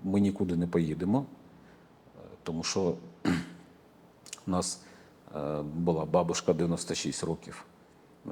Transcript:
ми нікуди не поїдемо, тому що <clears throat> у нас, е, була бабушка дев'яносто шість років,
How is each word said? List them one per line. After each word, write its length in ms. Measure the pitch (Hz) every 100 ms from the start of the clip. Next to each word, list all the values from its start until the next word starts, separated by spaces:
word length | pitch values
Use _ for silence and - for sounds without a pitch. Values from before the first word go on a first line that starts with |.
ми 160 | 95 101
нікуди 360 | 101 95 92 85
не 120 | 87
поїдемо, 580 | 90 80 76 90 120 143 - - - - - - - - - - -
тому 200 | - 82
що 320 | - - 92 82 - - - 87 - - -
<clears throat> 760 | - - - - - - - -
у 40 |
нас, 300 | 92 87 - - - - - - 73
е, 260 | 73 76
була 440 | 73 78 85 80 78
бабушка 480 | 85 85 82 -
дев'яносто 420 | 82 85 85 - 82
шість 280 | 82 85
років, 420 | - 82 - - - - - - - - -